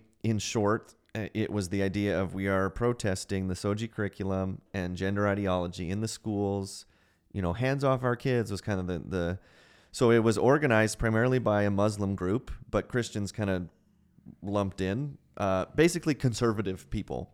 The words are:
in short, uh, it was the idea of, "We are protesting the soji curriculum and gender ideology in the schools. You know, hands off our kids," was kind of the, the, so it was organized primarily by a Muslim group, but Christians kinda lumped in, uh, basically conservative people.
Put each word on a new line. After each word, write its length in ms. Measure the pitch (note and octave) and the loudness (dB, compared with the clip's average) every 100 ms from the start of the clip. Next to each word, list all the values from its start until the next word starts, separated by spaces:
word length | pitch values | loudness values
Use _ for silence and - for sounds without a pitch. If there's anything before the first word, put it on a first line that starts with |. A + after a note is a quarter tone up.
| - _ | -6 _
in 160 | A2 G#2+ | -2 -2
short, 560 | - A#2 G2+ A2+ - - _ A2+ | -2 0 2 0 -4 -20 _ -10
uh, 120 | G2+ | -6
it 160 | G#2+ G#2+ | -4 -2
was 180 | G2+ F2+ | -2 -2
the 120 | G2 | -2
idea 380 | G2 G2+ G2+ F2 | 0 0 0 0
of, 140 | F#2+ | -2
"We 140 | G2 G2 | -2 0
are 220 | F#2+ F#2+ | 2 0
protesting 760 | - A#2+ A#2+ G#2 F#2 - G2 F#2+ | 0 -2 0 -2 -4 -4 -4 -4
the 60 | |
soji 360 | F2+ G#2 G#2 A2+ | -4 -2 -2 -4
curriculum 720 | - G2+ - G2 F#2+ F#2 F#2+ - | -6 -6 -4 -4 -4 -4 -8 -10
and 240 | G2 F2+ F2+ | -6 -6 -4
gender 280 | F#2+ G2+ G#2 | -2 2 2
ideology 600 | G2+ F#2+ F2+ F2 F2+ E2+ | 2 0 0 -2 -6 -6
in 120 | G2+ | -4
the 60 | A2 | -6
schools. 760 | - A2+ G2+ G2+ G2 G2 - - _ _ _ _ | -6 -4 -2 0 -2 -6 -10 -18 _ _ _ _
You 100 | G2 | -4
know, 120 | F2 | -2
hands 300 | G2+ C3 C#3 | 0 0 2
off 200 | C#3 B2+ | 2 2
our 120 | B2+ A#2+ | 0 0
kids," 340 | C3+ A#2+ A2 | 0 0 0
was 80 | G2 | -4
kind 200 | - G2 | -4 -2
of 60 | F2+ | -2
the, 120 | F2 | -4
the, 400 | - F2+ E2+ F#2 - - - - _ | -4 -2 0 -4 -10 -20 -20 -20 _
so 200 | - A#2+ | 2 6
it 80 | A#2 | 8
was 140 | A2+ G#2 | 6 4
organized 640 | B2 D3 D3 A2 A2 - | 4 6 6 4 4 2
primarily 400 | A#2 A2 B2+ B2+ | 0 2 4 2
by 240 | G#2+ G#2 | 2 2
a 80 | G2+ | 2
Muslim 440 | G2 G#2 G#2 G2 G2 | 2 2 2 -2 0
group, 360 | F2+ A#2 - - - | 0 -2 -4 -14 -2
but 180 | G#2+ - | -2 0
Christians 420 | B2 A2 G#2+ G2 | -2 -2 -4 -6
kinda 360 | - G2+ F#2 E2+ _ _ _ _ _ - - | -2 -2 -2 -4 _ _ _ _ _ -20 -12
lumped 400 | G2+ G2+ G2 - | -4 -2 -2 -2
in, 360 | F#2+ A2+ C#3+ C#3 _ - | -2 -2 -4 -10 _ -4
uh, 280 | G2 F#2+ - - | 0 0 0 4
basically 380 | E3+ E3+ D#3 C3 | 4 2 -2 0
conservative 720 | C3 A2 A#2 G#2+ G2 F#2 - | 0 2 0 2 -2 -6 -6
people. 440 | G#2+ - B1 - | -8 -6 -8 -10